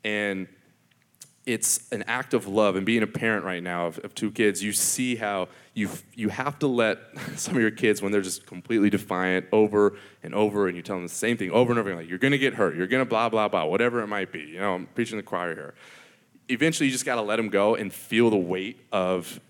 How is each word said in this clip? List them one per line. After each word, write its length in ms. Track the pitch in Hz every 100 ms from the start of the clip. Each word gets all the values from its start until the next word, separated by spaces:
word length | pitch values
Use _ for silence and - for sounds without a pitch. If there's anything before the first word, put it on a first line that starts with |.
And 440 | 110 104 104 95 90 - _ _ _ _ _ _ - _ -
it's 460 | 110 - - -
an 120 | 113 107
act 260 | 123 131
of 140 | 120 98
love, 280 | 101 104 95
and 80 | 98
being 180 | 117
a 40 | 107
parent 360 | - 113 107
right 180 | 85 90
now 260 | 90 87 87
of, 100 | 80
of 160 | 104 -
two 160 | 107
kids, 320 | 104 107 95
you 80 | 104
see 440 | 101 - - 127 113
how 320 | 107 98 92 - -
you 140 | - 101
f-, 160 | - - 117
you 140 | 107
have 280 | 98 135 143
to 80 | 143
let 320 | 120 110 - - -
<laughs> 180 | - -
some 200 | - 180
of 60 |
your 100 | 110
kids, 300 | 110 120 104
when 100 | 98
they're 80 | 101
just 240 | 92 - -
completely 440 | 90 - 113 101
defiant 560 | 98 - 90 101 92 -
over 460 | 107 107 104 101 101 - -
and 100 | -
over, 340 | 101 107 104 95
and 100 | 87
you 40 |
tell 120 | 85 95
them 80 |
the 60 | 87
same 260 | - 110 113
thing 160 | 92
over 200 | 107 123
and 60 | 117
over, 140 | 101 85
like, 120 | 82
"You're 100 | 92
gonna 180 | 135 139
get 160 | 131
hurt, 220 | 110 95 78
you're 100 | 92
gonna 160 | 127 127
blah, 220 | 113 117
blah, 220 | 110 104
blah," 160 | 95 78
whatever 360 | 95 120 120
it 60 | 107
might 240 | 104 92
be. 80 | 82
You 200 | 76 85
know, 140 | 101 90
I'm 100 | 87
preaching 300 | - 113 110
to 40 |
the 60 | -
choir 260 | 92 87
here. 200 | 80 69 - - - - _ _ _ -
Eventually, 380 | 120 156 160 143
you 60 |
just 120 | 127 -
gotta 160 | 120
let 180 | 104 113
'em 100 | 110
go 260 | 98 104 113
and 160 | 98
feel 380 | - - 110 117
the 80 | 104
weight 420 | 87 92 98 123 _
of 480 | 101 92 92 85 -